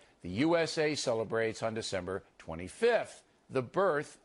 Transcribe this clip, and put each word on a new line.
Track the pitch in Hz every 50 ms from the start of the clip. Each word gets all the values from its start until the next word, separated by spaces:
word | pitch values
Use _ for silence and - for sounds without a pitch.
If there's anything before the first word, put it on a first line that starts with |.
| - _ _ _
the | - 87
U | 90 107 147 165 170
S | 165 165 156 -
A | 165 151 151 147
celebrates | 123 - 131 117 113 110 95 117 113 113 110 104 - 117
on | 113 110
December | 113 107 - - 92 87 92 92 95 - - _
twenty-fifth, | - - - 82 80 90 90 - - 220 240 233 185 131 - - - _ _ _ _ _ -
the | - 131
birth | 123 - - 170 196 190 151 147 147 - - -